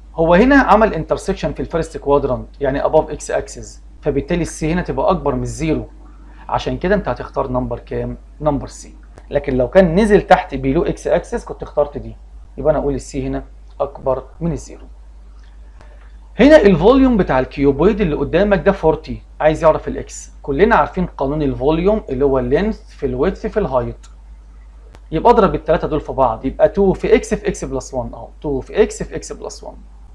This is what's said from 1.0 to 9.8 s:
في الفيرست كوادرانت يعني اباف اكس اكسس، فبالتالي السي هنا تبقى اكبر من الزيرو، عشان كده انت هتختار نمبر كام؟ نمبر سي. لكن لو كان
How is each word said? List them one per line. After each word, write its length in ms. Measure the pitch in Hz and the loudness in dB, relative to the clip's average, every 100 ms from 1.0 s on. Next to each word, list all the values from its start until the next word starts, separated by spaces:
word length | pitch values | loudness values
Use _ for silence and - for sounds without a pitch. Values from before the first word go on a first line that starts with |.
| - 147 - 190 107 | -4 -4 -4 -6 -6
في 80 | - | -6
الفيرست 360 | 131 165 156 - | -6 -4 -6 -6
كوادرانت 520 | 139 143 131 117 110 - | 0 0 0 -4 -8 -6
يعني 240 | 135 139 | -4 -2
اباف 260 | - 156 151 | 2 2 2
اكس 200 | 147 - | -8 -4
اكسس، 520 | 135 - 123 107 - - - | -4 -6 -14 -16 -20 -20 -8
فبالتالي 400 | 156 135 143 175 | -4 -4 -2 -4
السي 300 | 160 - 156 | -4 -6 -4
هنا 100 | 180 | -4
تبقى 280 | 160 135 - | -4 -4 -2
اكبر 240 | 175 143 | 0 -2
من 80 | 127 | -4
الزيرو، 440 | 123 113 160 139 - - - - - - - | -6 -6 -4 -4 -6 -18 -20 -20 -20 -18 -8
عشان 300 | 123 135 127 | -6 -4 -4
كده 160 | 180 | -2
انت 140 | 208 - | -2 -2
هتختار 420 | 123 - 143 127 | -8 -6 -6 -4
نمبر 280 | 127 120 117 | -4 -4 -8
كام؟ 380 | - 120 120 120 - - | -8 -8 -8 -10 -16 -6
نمبر 260 | 151 135 113 | -4 -4 -6
سي. 280 | - - - - - - | -16 -20 -20 -20 -20 -6
لكن 260 | 143 - 127 | -4 -2 -2
لو 120 | 123 | 2
كان 260 | 190 | 4